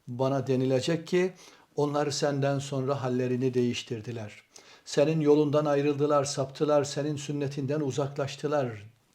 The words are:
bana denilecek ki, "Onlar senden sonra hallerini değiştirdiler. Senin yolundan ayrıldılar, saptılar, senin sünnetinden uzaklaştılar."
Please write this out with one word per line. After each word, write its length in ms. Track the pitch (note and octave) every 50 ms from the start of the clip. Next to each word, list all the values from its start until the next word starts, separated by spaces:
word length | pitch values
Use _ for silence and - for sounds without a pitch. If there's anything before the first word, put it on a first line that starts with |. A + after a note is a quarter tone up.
| _ -
bana 380 | B2 A#2+ - D#3 C#3 C3+ A#2
denilecek 600 | C3+ C3 B2+ C3 C3 C3 B2 A2 E3 E3 E3 E3
ki, 260 | - F3+ F3+ F#3 F#3 F#3 - - - - - - _ _
"Onlar 340 | - D3 D3 C#3+ D3 D3 D3
senden 480 | C#3 - D#3+ C#3+ C#3+ C#3 C#3 C#3 C#3 C3+
sonra 440 | C#3 - C#3 C3+ C3 C3 C#3 A#2+
hallerini 520 | B2+ B2+ B2 B2 B2+ B2 B2+ B2 C3 C3 B2
değiştirdiler. 880 | B2+ B2 A#2+ A#2 - - - B2+ A2 G#2 B2 A2+ A2+ G#2+ G#2 - - - _ - - - - - - _
Senin 360 | - - D#3 C#3+ D#3 D#3+ D#3+
yolundan 440 | D3 D3 D3 D3+ D3+ D3 C#3 D3+ D3+
ayrıldılar, 600 | D3 C#3+ C#3+ C#3+ D3 C#3+ C3+ D3 D3 D3 C#3+ C#3
saptılar, 600 | C#3 - D3 C3+ - - - D#3 D3 D3 D3 C3+
senin 320 | C#3+ - D3 C#3+ D3+ D3
sünnetinden 640 | C#3 - - C#3+ C#3+ C#3+ C3+ - D#3 C3+ B2+ D3 D#3
uzaklaştılar." 1080 | D3 C3+ - D3+ C#3 C3+ - - C#3 C#3 - - - C#3+ D3 D3 C3 A#2+ A2 G#2 G#2 - - _ _ _